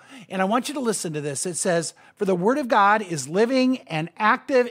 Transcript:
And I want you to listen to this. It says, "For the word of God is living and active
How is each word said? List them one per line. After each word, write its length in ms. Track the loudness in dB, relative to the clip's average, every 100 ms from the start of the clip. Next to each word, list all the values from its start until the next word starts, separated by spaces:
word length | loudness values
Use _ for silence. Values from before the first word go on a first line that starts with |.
| -14 -20 -8
And 140 | -2
I 20 |
want 240 | 0 0 -2
you 60 |
to 60 | -4
listen 320 | -2 -2 -4
to 60 | -6
this. 260 | -6 -6 -6
It 80 |
says, 400 | -4 0 0 -2 -8 -18 -4
"For 80 |
the 100 | -2
word 240 | 0 2 0
of 100 | 2
God 340 | 4 4 4
is 260 | 0 -8 -4
living 500 | 0 2 2 2 0 -4
and 240 | -6 -6 -2
active 500 | 0 2 2 0 0